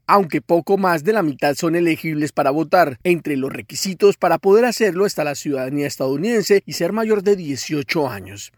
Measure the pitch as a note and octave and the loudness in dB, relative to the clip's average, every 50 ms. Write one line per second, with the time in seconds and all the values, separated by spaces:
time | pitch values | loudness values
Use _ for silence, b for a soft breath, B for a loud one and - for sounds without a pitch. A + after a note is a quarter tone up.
0 | _ - F#3 G3+ G3 D3+ - D3+ - - F3 E3+ D#3+ - G3 G3 G3 F#3 E3+ D#3 | _ 2 4 4 4 2 -2 -4 0 2 0 2 2 2 0 2 2 2 0 0
1 | C#3+ F#3 A3 A3 F3+ D3+ C3+ - - D3 C#3+ - - E3 D#3+ F3 F3 E3+ D#3+ - | 0 0 0 2 0 -2 -2 0 0 -2 0 0 0 0 0 2 2 0 0 -2
2 | - E3 D#3 D3+ D3+ D3 - - D3 C#3 C#3 D#3 D#3+ D3 - F3+ E3+ D3 B2+ - | -4 -4 -4 -4 -4 -2 -2 0 0 0 0 0 0 2 4 4 4 2 0 -2
3 | - F#3 F3 D#3+ - D3 D3 C3+ C3 C3+ - - G#2 - - - - G3 F#3 D#3+ | 0 0 0 0 -2 -4 -4 -2 -4 -4 -6 -8 -12 -12 -10 -8 -6 -6 0 2
4 | - G3+ F3+ - - F3 E3 D#3 - G3 G3 A3 A#3+ B3 G#3 - A#3+ G3+ E3 F3 | 4 4 4 2 2 0 0 2 4 4 4 4 4 2 0 0 0 0 0 0
5 | G3+ G3 - - D3+ D3 C#3+ - - D#3 C#3 C3 B2+ C3 C#3+ D3 C#3+ C#3 - - | -2 -2 -2 -2 -4 -4 -6 -6 -6 -4 -4 -4 -4 -4 -4 -4 -4 -4 -4 -4
6 | C#3 C3+ C3+ C#3+ E3+ A3+ A#3+ A3 E3+ - G3+ G3 - - D3+ - F3 E3+ G3 A3 | -4 -2 -2 -2 -2 0 0 0 2 2 0 0 0 -2 -6 -4 -4 -4 -2 -2
7 | A3+ A3 G#3+ G3+ F3+ G#3 G3+ F#3 F3 D3 C#3 - - - D3+ D3 C#3 - - E3+ | -2 0 0 0 2 2 0 0 -2 -4 -8 -8 -6 -6 -6 -4 -4 -4 -2 -2
8 | D3 B2+ A2+ G2 F2+ F#2 G2+ G#2 - - _ | -2 -2 -4 -8 -12 -14 -16 -16 -16 -18 _